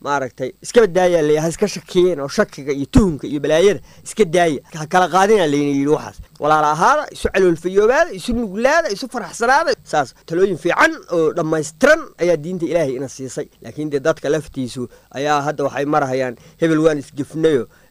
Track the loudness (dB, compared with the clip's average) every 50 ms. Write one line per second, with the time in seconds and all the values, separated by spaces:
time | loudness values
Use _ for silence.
0 | -6 -4 -4 -4 -4 -6 -8 -8 -10 -10 -10 _ -12 0 2 4 4 4 4 2
1 | 2 4 4 2 2 2 2 2 0 -2 -2 -2 -4 -4 -4 -8 -12 -2 0 2
2 | 2 2 0 -2 -6 -4 -2 -2 -2 -2 -6 -8 -8 -6 -6 -4 -2 2 4 4
3 | 4 4 0 -4 -6 -8 -6 -4 0 0 2 4 4 4 2 0 -4 -16 -20 -20
4 | -18 -6 -2 -2 0 2 2 2 2 2 0 -4 -6 -12 -12 -12 -4 0 2 2
5 | 2 4 4 2 4 4 4 4 4 2 0 0 0 0 0 0 0 0 0 0
6 | -2 -6 -16 -18 -20 -20 _ -4 0 2 2 2 2 2 2 2 2 2 2 2
7 | -2 -6 -8 -8 -6 -2 0 2 2 2 2 0 -4 -2 0 2 4 4 4 2
8 | 0 0 -4 -8 -6 -6 -4 -4 -4 -6 -2 -2 0 2 2 0 0 -2 -6 -8
9 | -10 -10 -10 -10 -10 -10 -6 -2 0 2 2 2 2 0 -4 -4 -6 -4 -2 -2
10 | -2 -4 -8 _ _ -6 -2 0 0 0 0 -2 -2 2 4 4 4 4 2 -2
11 | -8 -4 0 0 0 0 0 -2 -2 0 -2 -2 -2 -6 -2 2 4 4 4 4
12 | 0 -6 -6 -2 0 0 0 0 -2 -6 -6 -6 -2 0 0 0 0 -2 -2 -4
13 | -8 -10 -10 -12 -12 -10 -10 -10 -10 -12 _ _ -18 -14 -10 -10 -6 -4 -4 -2
14 | 0 -2 -2 -2 -2 -2 -2 -2 -4 -8 -8 -8 -8 -8 -8 -10 -10 -10 -12 -18
15 | _ _ -8 -4 -2 -2 0 0 -2 -4 -4 -4 -4 -4 -2 -4 -2 0 0 0
16 | 0 0 0 -2 -2 -4 -6 -10 -16 -20 -4 -2 0 0 2 2 2 2 2 0
17 | -4 -8 -10 -10 -10 -8 -4 0 2 2 2 0 0 -4 _ _ _ _